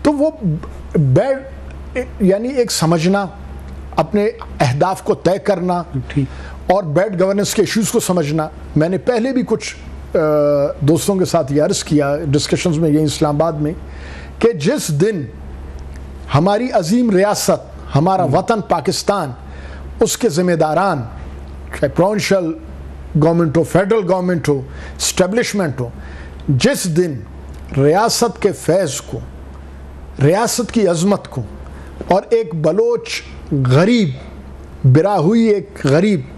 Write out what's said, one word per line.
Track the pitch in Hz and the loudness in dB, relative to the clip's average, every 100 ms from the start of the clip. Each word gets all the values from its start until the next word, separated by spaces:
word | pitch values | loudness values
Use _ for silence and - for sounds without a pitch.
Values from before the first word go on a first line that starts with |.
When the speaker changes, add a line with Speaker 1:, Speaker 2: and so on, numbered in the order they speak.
Speaker 1:
तो | 294 | 2
वो | 294 311 311 190 156 - - - - | 2 0 0 -2 -2 -6 -12 -2 0
बैड, | 135 143 262 269 269 - - - - 254 254 - | 4 4 4 -2 -4 -16 -14 -14 -10 -8 -8 0
यानी | 190 196 240 | 2 2 0
एक | 277 233 | 0 0
समझना, | - 160 170 175 202 190 - - - - - - - | 0 2 2 2 2 -2 -8 -16 -14 -14 -14 -6 -2
अपने | - 208 208 - - - | 0 0 0 -2 -14 0
अहदाफ | - 139 143 190 | 0 2 0 0
को | - | -2
तय | 202 165 190 | 0 2 2
करना | - 190 180 175 160 135 - | 2 0 0 -2 -2 -6 -2
Speaker 2:
ठीक। | 147 131 - - - - | -2 -2 -6 -14 -12 0
Speaker 1:
और | 190 | 0
बैड | 170 143 208 180 | 2 0 0 2
governance | 190 202 202 | 2 2 0
के | - | 0
issues | 175 220 208 | 2 2 0
को | 226 | 0
समझना। | - 180 147 160 156 - - 151 | 2 0 0 -2 -4 -8 -2 0
मैंने | 160 185 | 2 0
पहले | - 247 247 | 0 0 0
भी | 262 | 0
कुछ, | 220 220 - | 0 -2 -4
अ, | - - - - - 156 151 147 143 143 - | -14 -14 -14 -4 0 2 4 4 2 0 0
दोस्तों | 139 160 - 196 | 2 2 2 0
के | |
साथ | 175 170 131 | 2 2 2
ये | 143 | 2
अर्ज | 160 202 | 2 0
किया | - 151 139 147 | 2 2 2 -2
discussions | 160 143 - 165 185 156 | 0 0 0 0 0 2
में, | 165 | 2
ये | 151 | 4
इस्लामाबाद | 151 - 151 147 165 | 2 0 0 2 0
में, | 151 151 180 - - - - - - | 0 -4 -4 -12 -14 -14 -14 -16 0
कि | 233 | 2
जिस | 185 151 285 - | 2 0 0 -2
दिन | 143 202 196 120 - - - - - - - - - - | 0 0 0 -8 -12 -16 -14 -14 -14 -14 -14 -16 -16 -2
हमारी | 135 180 208 254 | 2 2 2 2
अजीम | - 160 240 240 | 0 2 2 4
रियासत, | 185 202 202 - 160 - - - | 4 4 2 0 0 -2 -16 -2
हमारा | 139 170 190 | 2 4 2
Speaker 2:
हम्म। | 165 156 | 4 2
Speaker 1:
वतन | 190 226 | 2 0
पाकिस्तान, | - 175 143 - - 202 147 117 - - - - - - | 2 0 0 -2 0 0 -2 -8 -14 -16 -14 -14 -14 0
उसके | 226 - 233 | 0 2 0
जिम्मेदारान, | 151 180 165 156 156 196 151 110 - - - - - - | 2 2 4 4 4 2 0 -4 -10 -14 -14 -14 -16 -12
चाहे | - 143 | -2 0
provincial | 131 185 214 - 196 165 160 - - - - - 151 | 2 2 2 2 2 0 -6 -12 -14 -14 -14 -2 2
government | 156 170 165 165 | 4 4 4 2
हो, | |
federal | 156 175 196 220 | 2 2 4 2
government | 175 185 180 175 143 | 2 0 2 0 0
हो, | 139 127 - - - | -2 -4 -12 -14 -6
establishment | - - 185 226 - 202 170 127 | -4 0 2 2 0 0 -2 -2
हो, | 120 - - - - - - | -8 -8 -14 -14 -16 -8 0
जिस | 131 240 285 185 | 2 4 2 0
दिन | 160 180 127 - - - - - 135 | 0 0 -4 -10 -16 -16 -16 -6 2
रियासत | 143 175 226 - 240 - | 4 4 2 2 0 2
के | 202 | -2
फैज़ | 147 - 180 170 - | 0 0 2 0 -4
को, | - 123 - - - - - - - - - - | -8 -10 -10 -16 -16 -16 -18 -18 -18 -16 -14 2
रियासत | 139 190 233 - 220 | 2 4 2 -2 0
की | 226 190 | 2 2
अजमत | 170 190 196 - | 2 2 0 -2
को | - 107 - - - - - - | -8 -8 -12 -16 -16 -16 -14 0
और | 180 - | 0 2
एक | 226 202 165 | 0 0 0
बलोच | 156 185 233 240 - - - - - | 2 2 2 0 -4 -10 -10 -16 -4
गरीब, | 143 127 139 190 240 175 131 - - - - - - 131 | 0 4 4 6 4 2 -2 -12 -16 -16 -18 -18 0 4
बिरा | 135 185 | 6 4
हुई | 202 156 233 226 | 4 4 4 4
एक | 202 - - 139 | 2 -2 -4 2
गरीब | 147 214 185 131 | 4 4 0 -4